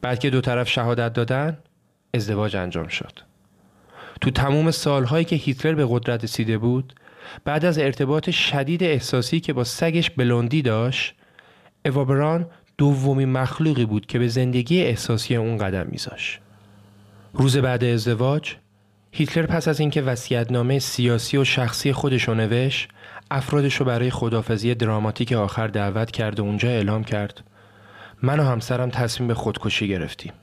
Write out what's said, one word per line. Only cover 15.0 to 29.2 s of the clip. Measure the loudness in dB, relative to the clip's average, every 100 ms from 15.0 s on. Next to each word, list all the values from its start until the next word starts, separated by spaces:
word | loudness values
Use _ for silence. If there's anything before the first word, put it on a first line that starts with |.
| 0 -2 0 0
اون | 0 -2
قدم | -2 -2 -4
می‌ذاشت. | -6 -10 -8 -8 -8 -16 -20 -20 -20 -20 -20 -20 -20 -16
روز | 0 2 4
بعد | 2 2
ازدواج، | 2 2 0 2 2 0 -2 -14 _ _ _ _ _
هیتلر | -2 0 0 0
پس | 0 0
از | 0
اینکه | 0 0
وصیت‌نامه | 0 -2 -2 -2 0 0 2 0
سیاسی | -2 0 2 2 0 0
و |
شخصی | 2 2 0 0 -2
خودش | 0 0 0
رو | 0
نوشت، | 0 2 2 0 -2 -8 -14 -20 -20 -6
افرادش | -6 0 0 2 0
رو | 0
برای | 0 0
خداحافظی | -2 -2 -2 0 -2 0 0
دراماتیک | 0 0 -2 -2 -2
آخر | 0 0 -2 -2
دعوت | -2 -2 -2 -4
کرد | -2 -4 -2
و |
اونجا | -2 0 0
اعلام | 0 0 -2
کرد: | -2 -4 -4 -8 -20 _ -20 -20 -20 -20 -20 -4
«من | 0 2
و |
همسرم | 2 0 -2 -2 -2
تصمیم | -2 -2 -2